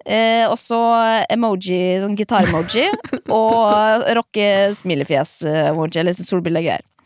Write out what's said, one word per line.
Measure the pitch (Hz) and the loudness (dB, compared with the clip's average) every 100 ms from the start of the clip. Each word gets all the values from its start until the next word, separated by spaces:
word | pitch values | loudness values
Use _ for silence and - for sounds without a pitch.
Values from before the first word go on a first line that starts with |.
Eh, | - 214 226 226 226 | -4 0 2 2 2
og | 233 | 0
så | - 233 233 233 226 226 - | -2 0 2 2 2 0 0
emoji, | 226 226 196 190 180 185 185 | 0 0 -2 -2 -2 0 0
sånn | 202 202 | -2 -4
gitar-emoji, | 214 214 180 165 175 214 339 427 - | 0 2 2 0 -2 0 0 -2 -6
<laughs> | 247 - | -10 -2
og | 220 220 233 214 208 214 220 - 233 | 0 2 2 4 4 4 2 0 -2
rocke | 226 220 202 196 202 | -2 0 2 2 2
smilefjes-emoji, | 208 185 151 139 143 151 - 156 156 147 160 156 170 | 0 -4 -4 0 -2 -2 -4 -2 0 0 0 -2 -2
eller | 175 180 | -2 -2
sånn | 175 | -2
solbrille-greier. | 185 170 165 165 87 - _ | -2 -2 -2 -2 -4 -8 _